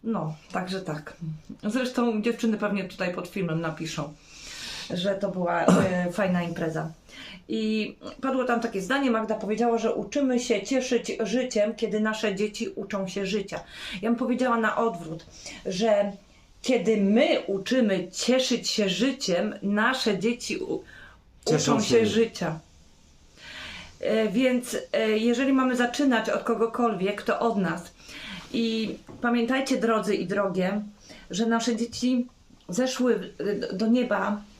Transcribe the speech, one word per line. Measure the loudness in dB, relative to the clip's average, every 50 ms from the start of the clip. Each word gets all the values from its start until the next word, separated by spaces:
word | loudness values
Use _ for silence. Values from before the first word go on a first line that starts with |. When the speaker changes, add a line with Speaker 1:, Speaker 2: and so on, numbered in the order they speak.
| -4
Speaker 1:
no, | -4 -4 -2 -4 -6 -8 -10 -14 -8
także | -6 -6 -4 -4 -6 -6
tak. | -4 -6 -6 -8 -8 -12 -14 -10 -10 -8 -8 -10 -12 -16 -18 -6 -4
Zresztą | -2 0 0 -2 0 0 2 2 2 2 0
dziewczyny | 0 0 0 0 0 0 0 0
pewnie | 0 -2 0 -2 -4
tutaj | -6 -6 -4 -4 -4 -4
pod | -4 -8 -6
filmem | -4 -4 -2 0 0 -2
napiszą, | -2 -4 -4 -6 -8 -6 -6 -6 -6 -8 -10 -18 -20 -20 -20 -20 -18 -16 -14 -12 -12 -12 -12 -12 -10 -6
że | -6 -2 0 0 0
to | 0 -2 -2
była, | -2 0 0 0 2 2 6
e, | 6 6 6 6 4 2 0 0 -2
<clears throat> |
fajna | 0 0 0 2 2 2
impreza. | 0 -2 -4 -4 -4 -2 -2 -4 -6 -6 -8 -12 -20 -20 -20 -18 -18 -16 -18 -18 -10 -6
I | -4 -2 0 0 0 0 -2 -4 -8 _ -16 -16 -12 -6
padło | -4 -2 0 0 2
tam | 2 2 0
takie | 0 -2 -4 -4
zdanie, | -2 0 0 2 2 2
Magda | 2 2 0 -2 -4
powiedziała, | -4 -2 -4 0 2 2 2 4 2
że | 2 0 -2
uczymy | -2 -4 -2 0 0 2 2 2 0
się | 2 2 0 0
cieszyć | 0 0 0 0 2 2 0 0 0 -2 -4 -4
życiem, | -2 0 0 0 0 0 2 2 2 2 0
kiedy | -2 -4 -2 0 0
nasze | 0 0 0 0 -2 -2 0
dzieci | 0 -2 -2 -2 -4 -6 -6
uczą | -6 -8 -8 -6 -4 -4 -4 -4
się | -4 -4 -4
życia. | -2 -2 -2 -2 -4 -8 -10 -10 -12 -16 -16 -14 -12 -10 -4
Ja | 0 0
bym | 0 2
powiedziała | 2 0 2 2 2 2 2
na | 2 2 2 2
odwrót, | 2 0 0 0 -4 -8 -10 -10 -10 -12 -18 -20 -18 -16 -16 -16 -10 -8
że | -6 -2 0 2 4 4 4 2 0 -2 -8 -18 -20 -20 -20 -20 _ -20 -8
kiedy | 0 2 2 4 4 4 4
my | 4 4 6 6 6 6 6 4 2 0
uczymy | -2 -4 -4 0 2 2 4 4 4 2 0 -2 -6
cieszyć | -8 -4 0 2 2 2 4 2 0 -2 -2 -2
się | 0 0 0 0
życiem, | 2 2 0 0 0 -2 -2 0 0 0 0 -2 -4 -4
nasze | -2 0 2 2 2 2 0 2 0 0 0 2
dzieci | 0 -2 -2 -2 -4 -8 -6
u-, | -6 -4 -4 -6 -6 -6 -12 -20 -20 -20 -20 -20 -20 _ -20 _ -8 -2
Speaker 2:
Cieszą | 0 2 2 4 4 4
Speaker 1:
uczą | 4 4
Speaker 2:
się. | 6 6 6
Speaker 1:
się | 6
życia. | 6 4 2 2 2 0 -4 -4 -4 -4 -8 -12 _ -20 -20 -20 -20 -20 -20 -20 -20 -20 -20 -20 -20 _ -20 -18 -16 -16 -14 -14 -14 -14 -14 -16 -18 -14 -6
E, | -2 0 2 2 2 2
więc, | 2 2 4 4 2 2 0 -2 -6 -6 -6 -2
e, | -2 0 2 2 2 2
jeżeli | 4 2 2 2 2 2
mamy | 4 4 4 2 2
zaczynać | 2 2 0 2 2 2 4 4 2 2 0
od | -2 -2
kogokolwiek, | 0 -2 0 2 0 0 2 0 0 0 2 0 -2 -2 -2 -2
to | -2 -2 0 0
od | 2 0 2
nas. | 2 0 0 -2 -4 -8 -14 -18 -20 -20 -18 -16 -16 -14 -12 -12 -14 -12 -4
I | -2 0 0 0 0 -2 -2 -4 -6 -10 -12 -18 -10 -4
pamiętajcie, | -2 0 2 2 2 2 0 0 2 0 0
drodzy | 2 2 2 2 2 2 0 0
i | -2 0
drogie, | -2 0 0 0 0 0 0 0 0 0 -2 -4 -6 -14 -20 -20 -20 -20 -20 -14 -8
że | -2 -2 0
nasze | 2 2 2 2 0 0
dzieci | 0 -2 -4 -4 -2 0 2 2 2 0 -2 -8 _ -20 _ -20 -20 -12 -4
zeszły, | -2 0 0 0 0 2 2 2 2 2 0 -8 -10 -6 -4 -2 -2 -2 -4 -4
e, | -2
do | 0 2
nieba. | 4 4 4 4 2 0 0 0 0 -2 -4 -6 -14 -20